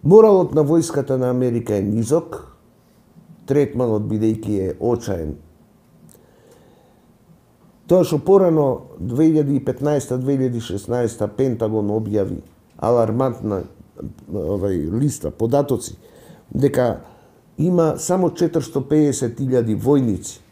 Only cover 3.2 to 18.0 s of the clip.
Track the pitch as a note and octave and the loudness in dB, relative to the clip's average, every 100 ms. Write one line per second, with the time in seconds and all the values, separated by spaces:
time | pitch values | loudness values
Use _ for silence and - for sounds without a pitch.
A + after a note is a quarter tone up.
3.2 | _ - - C#3+ C#3+ A#2+ B2 G#2+ G#2 G#2+ | _ -20 -2 0 0 0 -2 -2 -2 0
4.2 | A2 A2 A2 G#2 F#2+ - A#2 A#2+ - F#2 | 0 -2 -4 -4 -4 -2 -2 -2 -4 -6
5.2 | D#2 C#2 - _ _ _ _ _ - - | -6 -10 -16 _ _ _ _ _ -20 -20
6.2 | _ _ _ - - _ _ _ _ _ | _ _ _ -20 -20 _ _ _ _ _
7.2 | _ _ _ _ _ _ - F3+ E3+ D3+ | _ _ _ _ _ _ 2 4 4 0
8.2 | - G3 F#3 D#3+ C#3+ B2+ - - F#2+ A#2+ | 4 4 6 4 2 0 -8 -12 -6 2
9.2 | D#3+ D#3 C#3+ C#3 B2 B2 C#3+ D3 C3+ B2+ | 4 4 2 0 -2 -4 0 -2 -2 -4
10.2 | C3 C#3 C3 A#2 A2+ F#2+ - A#2+ A#2 A2+ | -2 -2 -2 -4 -6 -10 -4 -2 -2 -2
11.2 | G#2+ - C3+ A#2 A2+ A2 G#2 G#2+ G#2+ G#2 | -6 -2 -2 0 -2 -2 -2 -2 -2 -2
12.2 | G2 F#2+ - _ _ - G#2+ A#2 A2+ A2+ | -2 -6 -12 _ _ -6 0 2 2 0
13.2 | C3 A2+ G#2+ G2 - - - - - - | -2 -2 -4 -4 -6 -16 -20 -16 -16 -16
14.2 | - G2 D#2+ G2 G2 F2+ D2+ G#2+ C#3+ - | -12 -8 -4 -4 -2 -2 -2 -2 -2 -4
15.2 | D2+ - A2+ C#3 D3 A#2+ - - - - | -10 -4 0 0 0 -2 -4 -16 -20 -20
16.2 | - - _ - C3+ - B2 - - - | -20 -20 _ -2 0 2 -2 -2 -10 -20
17.2 | _ _ _ - D#3 F3 D#3+ - | _ _ _ -4 0 2 2 0